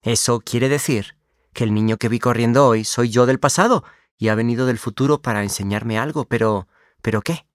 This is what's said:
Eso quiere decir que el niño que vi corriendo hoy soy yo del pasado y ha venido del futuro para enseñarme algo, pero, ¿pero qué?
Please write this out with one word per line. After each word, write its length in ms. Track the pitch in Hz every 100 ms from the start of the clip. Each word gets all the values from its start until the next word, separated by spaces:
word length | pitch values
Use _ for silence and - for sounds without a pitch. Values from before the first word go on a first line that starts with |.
Eso 380 | - 117 - 120
quiere 280 | - 120 131
decir 480 | 143 - 120 98 _ _ _ _
que 100 | -
el 80 | 113
niño 240 | 107 110 110
que 140 | 117
vi 80 | 117
corriendo 480 | 127 113 117 120 139
hoy 180 | 113
soy 240 | 107 - 120
yo 160 | 113
del 160 | 123 131
pasado 420 | 143 - 214 233 - _ _ _
y 100 | 110
ha 60 |
venido 320 | 107 117 117 127
del 100 | 117
futuro 460 | - 104 135 147
para 200 | 131 107
enseñarme 560 | 101 - 98 104 113 110
algo, 280 | 139 151 123
pero, 420 | 117 110 104 90 _ _ _
¿pero 220 | - 107
qué? 240 | - 165 _